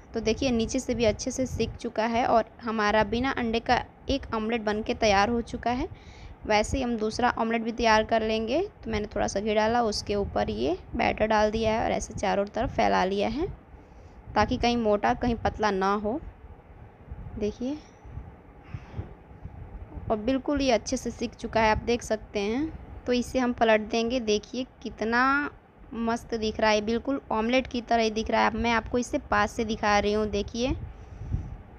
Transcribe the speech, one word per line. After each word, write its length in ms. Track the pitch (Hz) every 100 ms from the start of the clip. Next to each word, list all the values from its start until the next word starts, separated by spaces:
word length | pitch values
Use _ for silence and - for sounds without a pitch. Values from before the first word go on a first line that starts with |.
| -
तो 60 | 233
देखिए, 300 | 220 220 269
नीचे 280 | 233 226 262
से 140 | - 233
भी 100 | 220
अच्छे 260 | 208 254
से 140 | 247 254
सिक 300 | - 190 -
चुका 300 | 240 - 226
है 200 | 233 -
और 180 | 226 - -
हमारा 420 | 240 220 208 214 214
बिना 260 | 226 269
अंडे 280 | - 226 226
का 220 | - 240 - - -
एक 160 | 269 - 226
ऑमलेट 260 | 214 233
बन 200 | 214 208
के 100 | 226
तैयार 360 | 240 214 196 208
हो 120 | 233
चुका 300 | 226 247 233
है। 160 | 247 349 - - - - - -
वैसे 320 | 208 226 277
ही 60 |
हम 120 | 247 233
दूसरा 320 | 214 226 240 -
ऑमलेट 240 | 226 226
भी 100 | 220
तैयार 320 | 226 226 214
कर 180 | 214 226
लेंगे। 380 | 220 220 220 294 415 -
तो 80 | 240
मैंने 160 | 214 214
थोड़ा 200 | 202 208
सा 120 | 196
घी 140 | 214
डाला, 280 | 214 220 240
उसके 320 | 226 214 - 202
ऊपर 340 | 202 208 214
ये 280 | 214 262 370 - 233
बैटर 320 | 208 202 220
डाल 240 | 214 214
दिया 220 | 220 220
है 100 | 220
और 80 | -
ऐसे 220 | 196 -
चारों 320 | - 196 190 202
तरफ 300 | 214 269 -
फैला 280 | 202 190 185
लिया 240 | 202 208
है, 180 | 247 381 - - - - - - - - 214
ताकि 220 | 208 247
कहीं 200 | 233 240
मोटा, 360 | 220 208 226
कहीं 220 | 240 247 226
पतला 360 | 202 - 214
ना 220 | 190 196 208
हो। 240 | 208 262 - - - - - - - - - - - -
देखिए, 380 | 208 - 247 302 - - - - - - - - - - - - - - - - - - - - - - -
और 60 | 214
बिल्कुल 440 | 214 269 294 285
ये 100 | 269
अच्छे 260 | 233 254 254
से 140 | 240
सिक 240 | - 233 -
चुका 260 | 226 220
है, 100 | 220
आप 120 | 214
देख 200 | 226 240
सकते 360 | - 220 - 208
हैं। 300 | 202 240 320 - - - -
तो 80 |
इसे 260 | 247 233 262
हम 140 | 247
पलट 280 | 240 226 220
देंगे। 380 | 214 226 233 262
देखिए, 440 | 214 208 - 240 262 -
कितना 640 | 220 - 220 240 262 285 294 - - - -
मस्त 400 | 226 226 233 - 233
दिख 240 | 220 214
रहा 100 | 220
है, 100 | 214
बिल्कुल 380 | 208 233 269 277 -
ऑमलेट 340 | 220 226 262 254
की 140 | 240
तरह 220 | 220 233
ही 80 | 220
दिख 180 | 214 220
रहा 100 | 220
है। 80 | 214
अब 60 | 220
मैं 160 | 233
आपको 260 | 226 - 247
इसे 200 | 240 294
पास 300 | - 208 208
से 120 | - 220
दिखा 320 | 220 208 208
रही 140 | 202
हूँ। 120 | 208 214
देखिए, 440 | 202 - 233 254 320 - - - - - - - - -